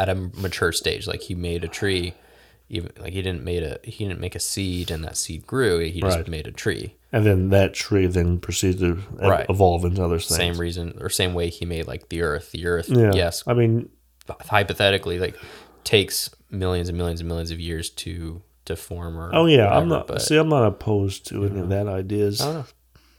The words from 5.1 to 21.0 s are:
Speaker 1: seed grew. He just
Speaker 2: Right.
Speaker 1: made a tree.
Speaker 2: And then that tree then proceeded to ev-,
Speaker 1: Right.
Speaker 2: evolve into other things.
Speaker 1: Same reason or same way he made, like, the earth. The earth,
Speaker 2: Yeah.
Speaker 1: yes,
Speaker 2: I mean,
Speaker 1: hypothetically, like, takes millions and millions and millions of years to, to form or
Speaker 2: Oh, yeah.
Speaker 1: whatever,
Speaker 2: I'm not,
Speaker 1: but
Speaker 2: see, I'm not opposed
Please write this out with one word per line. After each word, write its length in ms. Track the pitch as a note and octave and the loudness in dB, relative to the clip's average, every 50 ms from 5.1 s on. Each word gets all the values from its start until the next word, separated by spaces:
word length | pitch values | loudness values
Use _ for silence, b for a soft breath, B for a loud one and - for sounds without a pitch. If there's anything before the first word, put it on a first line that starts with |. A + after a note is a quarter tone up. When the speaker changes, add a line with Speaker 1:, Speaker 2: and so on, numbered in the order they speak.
| - | -6
Speaker 1:
seed 300 | - - - D#2+ D#2 - | -8 -8 -8 -8 -12 -10
grew. 320 | - A#2+ C3 C3 G#2 F2 E2+ | -6 -2 0 2 2 2 2
He 200 | E2 D#2+ F2 - | 0 -2 -4 -2
just 160 | G2 F#2+ F#2 E2 | 0 0 0 0
Speaker 2:
Right. 100 | E2+ - | -2 -4
Speaker 1:
made 180 | E2 D#2 D2+ | -8 -8 -8
a 60 | - | -10
tree. 440 | - - - A2 E2 G#1 - A2 - _ _ _ | -10 -6 -4 -2 -2 -4 -6 -12 -14 _ _ _
Speaker 2:
And 120 | - A#2 G#2+ | 0 4 4
then 240 | G#2 G2 F#2 F#2 F#2+ | 6 6 4 4 6
that 220 | G2 G2 F#2+ - | 6 6 6 4
tree 340 | - - - - G#2 G2 F#2+ | 2 -4 -4 0 2 2 4
then 320 | F2+ F2+ F2+ E2+ F2 F2 F2+ | 4 2 2 2 2 2 0
proceeded 400 | - - F2+ - - F#2+ F2+ F#2+ | -2 -4 -4 0 2 2 2 2
to 220 | F#2 F2 F2 F2+ G2 - - - | 2 0 0 0 -4 -10 -6 0
ev-, 80 | - G2 | 4 4
Speaker 1:
Right. 160 | F#2 D2+ - - | 4 4 2 0
Speaker 2:
evolve 360 | F#2 G2 G2 F2+ E2+ E2+ F2 | 2 4 6 6 4 4 0
into 200 | F2 F2+ G2 F2+ | 0 0 0 0
other 140 | E2+ E2+ E2 | 0 0 0
things. 180 | - - E2 | -2 -2 0
Speaker 1:
Same 220 | E2+ F2 F2 F2 E2+ | 0 0 0 0 -2
reason 400 | E2+ E2+ E2+ F2+ E2+ E2+ - - | -4 -4 -4 -6 -8 -8 -8 -8
or 80 | - - | -8 -4
same 240 | - - F#2+ F2+ F2+ | -2 0 0 0 0
way 140 | F2 E2+ F2 | 0 -2 -2
he 140 | - - F2 | -4 -6 -6
made, 220 | F2 F2 E2 D#2+ | -6 -6 -6 -6
like, 220 | - B1+ - - - | -8 -10 -12 -12 -8
the 120 | E2 E2 | -6 -4
earth. 300 | E2+ D#2 D2 D2 - - | -2 -2 -2 -4 -6 -10
The 140 | - D#2+ F2+ | -10 -6 -2
earth, 220 | F2 F2 E2 E2 - | -2 -2 -2 0 2
Speaker 2:
Yeah. 220 | C3+ A#2+ A2+ G#2 G2 | 4 6 6 6 6
Speaker 1:
yes, 280 | F#2+ F2 E2+ - - - | 4 2 0 -2 -4 -2
Speaker 2:
I 80 | - A#2+ | 0 2
mean, 340 | A#2+ A#2 A2+ A2+ A#2+ - - _ _ _ _ _ _ _ - | 4 4 4 4 2 -2 -6 _ _ _ _ _ _ _ -16
Speaker 1:
hypothetically, 880 | - - - - G#2 G#2 G2+ F#2+ G2+ - G#2+ G2 G2 F#2+ - G2 F2 F2+ | -14 -14 -6 0 2 2 2 2 0 2 4 4 4 2 0 -2 -4 -2
like, 180 | F2+ F2 - B B B B B B B B B - | -4 -4 -6 B B B B B B B B B -2
takes 460 | - - G#2+ F#2 - - - - - - _ _ - | 4 4 4 4 4 -2 -6 -6 -8 -10 _ _ -10
millions 380 | G#2 G2 F#2 F#2 F#2 F2+ F2 F2+ | -6 -2 0 0 0 0 -2 -2
and 80 | F2 F2 | -2 -2
millions 220 | F2 E2+ E2+ E2 | -2 -2 -2 -4
and 80 | E2 E2+ | -4 -4
millions 220 | E2+ E2+ E2 E2 | -4 -4 -4 -6
of 100 | E2 E2+ | -6 -6
years 300 | E2+ E2 E2 D#2+ E2 - | -6 -6 -6 -6 -6 -8
to, 520 | - - - - F2 E2+ E2 D#2+ D#2+ E2+ - _ _ _ - | -10 -10 -10 -10 -8 -8 -8 -10 -10 -12 -16 _ _ _ -10
to 120 | - F#2 | -10 -10
form 420 | - - - F#2+ F2 F2 E2+ E2 E2 | -8 -8 -10 -10 -10 -8 -8 -8 -8
or 120 | E2 E2+ - | -6 -2 2
Speaker 2:
Oh, 120 | D#3+ E3 | 4 6
yeah. 180 | E3 D3+ B2+ G#2+ | 8 8 8 8
Speaker 1:
whatever, 180 | G2+ B2 C#3 | 8 6 4
Speaker 2:
I'm 60 | D#3+ E3+ | 4 4
not, 180 | D#3 C3+ - | 0 -2 -2
Speaker 1:
but 160 | - - - | -4 -4 -2
Speaker 2:
see, 140 | - - D3+ | 0 4 4
I'm 120 | D#3 D#3+ D#3 | 4 4 4
not 180 | D3+ C3+ A2+ | 4 4 4
opposed 600 | G#2 F#2+ - - G#2+ G#2+ G2+ | 4 2 0 -2 0 0 2